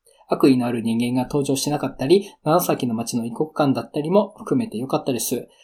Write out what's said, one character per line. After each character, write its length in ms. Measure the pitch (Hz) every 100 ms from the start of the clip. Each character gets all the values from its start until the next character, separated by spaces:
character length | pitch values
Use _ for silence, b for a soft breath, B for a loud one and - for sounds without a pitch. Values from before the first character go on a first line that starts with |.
| b b -
悪 220 | - 147
意 60 | 127
の 100 | 120
あ 60 |
る 100 | 120
人 160 | 110 117
間 220 | 120 127
が 80 | 123
登 160 | 147
場 120 | 143 135
し 140 | 147
な 80 | 147
か 100 | 135
っ 80 | -
た 100 | 135
り、 240 | 202 - -
長 160 | 151 170
崎 260 | 175 147 123
の 80 |
街 220 | 113 113 123
の 80 |
異 80 | 113
国 180 | - -
感 200 | - 143
だ 100 | 120
っ 80 | -
た 80 | 156
り 100 | 151
も 240 | 202 208 -
含 200 | 117 135
め 100 | 113
て 100 | 107
良 80 | 135
か 120 | 156
っ 60 |
た 80 | -
で 80 | 120
す。 280 | - 120 - b